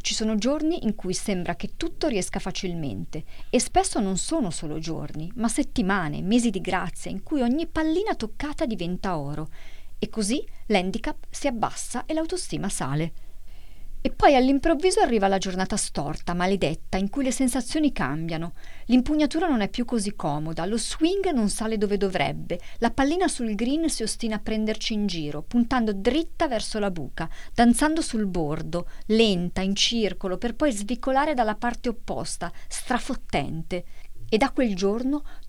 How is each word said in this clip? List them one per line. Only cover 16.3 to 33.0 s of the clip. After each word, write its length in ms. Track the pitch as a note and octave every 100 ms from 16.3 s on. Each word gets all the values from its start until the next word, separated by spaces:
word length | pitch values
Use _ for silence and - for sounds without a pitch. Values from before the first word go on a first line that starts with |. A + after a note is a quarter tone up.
maledetta, 640 | F3 F3+ G3+ D#3 E3 - F#3+
in 120 | G3
cui 140 | C#4
le 80 | C4
sensazioni 580 | B3 C4 C4+ - D#4+ D4+
cambiano. 640 | - C#3 D3+ E3 D#3+ E3+ - - - -
L'impugnatura 600 | B3+ B3+ D4+ D4 D#4 F4+
non 120 | B3
è 80 | G3
più 160 | -
così 300 | A#3+ A#3 G3
comoda, 520 | - E3 D3 D#3 D#3+ F3+
lo 120 | A3+
swing 500 | - - D#4+ G4 F#4+
non 180 | C#4 G#3
sale 280 | - A3 A3
dove 200 | G3+ G3+
dovrebbe, 640 | G3 F#3 C#3+ D#3 D#3+ F3 - -
la 140 | A#3
pallina 340 | A#3 C#4 F4 F4+
sul 300 | - A3+ G3+
green 320 | A#3 D4+ D#4+
si 160 | -
ostina 320 | A3 - A3+ G#3+
a 20 |
prenderci 560 | - A3 G#3+ A3 -
in 140 | G#3+ G3+
giro, 340 | E3+ D3 D3
puntando 500 | - A#3+ A#3 C4 A3
dritta 540 | G#3 A#3+ C#4+ E4 - D#4+
verso 320 | A3 - A3
la 140 | G3+
buca, 360 | F3 D3 - E3 - -
danzando 480 | - A#3+ A#3 D4+ D#4
sul 260 | - A3+ G3+
bordo, 640 | F3+ D3+ D#3 D#3+ E3+ F3+ - -
lenta, 560 | A3 A3+ F3+ F3 -
in 120 | F#3+
circolo, 640 | G3 - A#3 G3 F#3 F#3+ F3+
per 160 | A#3+
poi 160 | A#3 D4+
svicolare 640 | G#3 G#3 B3 - C4 D4+
dalla 220 | C4+ G#3+ G#3+
parte 320 | A#3+ A#3+ B3
opposta, 640 | A3+ - C#3 E3 - F3 - -
strafottente. 1160 | - - A#3+